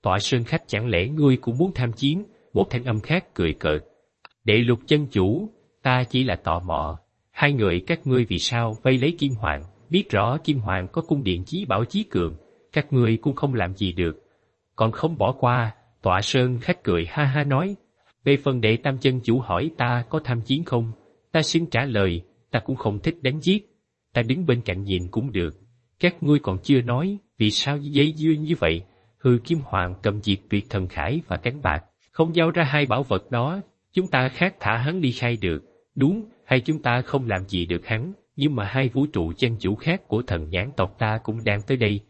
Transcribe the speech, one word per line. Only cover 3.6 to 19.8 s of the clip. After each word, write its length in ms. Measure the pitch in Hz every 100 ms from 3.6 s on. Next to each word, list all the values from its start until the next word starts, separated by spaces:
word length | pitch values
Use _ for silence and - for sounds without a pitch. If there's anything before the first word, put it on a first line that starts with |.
| 82 76 - _ _ _ - _
"Đệ 140 | - 107
lục 220 | 123 117 -
chân 200 | 151 147
chủ, 380 | 104 92 131 220 _ _ _
ta 200 | 131 127
chỉ 200 | 127 127
là 120 | 127 90
tò 240 | - 82
mò, 400 | 90 78 76 80 _ _ _
hai 220 | - 147
người 300 | 143 101 87 -
các 200 | 165 139
ngươi 180 | 127 117
vì 140 | 87
sao 380 | - 120 117 107
vây 140 | 131 131
lấy 180 | 139 170
Kim 140 | 143
Hoàng, 300 | 120 90 73 78 _ _
biết 200 | 180 -
rõ 280 | 104 110 143
Kim 220 | - 139
Hoàng 280 | 104 95 92
có 100 | -
cung 220 | 165 147
điện 200 | 104 90 92
chí 200 | 175 180
bảo 200 | 101 120
chí 180 | 196
cường, 340 | 214 - 82 78 _ _ _
các 220 | - 143
ngươi 240 | 131 117 113
cũng 180 | 151 135
không 180 | 143
làm 220 | 120 90 95
gì 160 | 95
được. 360 | 87 85 78 _ _ _ _ _ -
Còn 160 | 110
không 260 | 110 165 156
bỏ 140 | 107
qua?" 440 | - 123 123 113 - _ _
Tọa 200 | 95 92
sơn 380 | 104 - 127 120
khách 220 | - 180
cười 220 | - 87 85
ha 200 | - 143
ha 180 | 139
nói. 320 | 143 135 185 202 _ _ _ _
"Về 140 | 139 143
phần 240 | 143 127
đệ 160 | 110 113
tam 200 | 143 135
chân 220 | 139 127
chủ 160 | 113 120
hỏi 320 | 113 90 151
ta 260 | -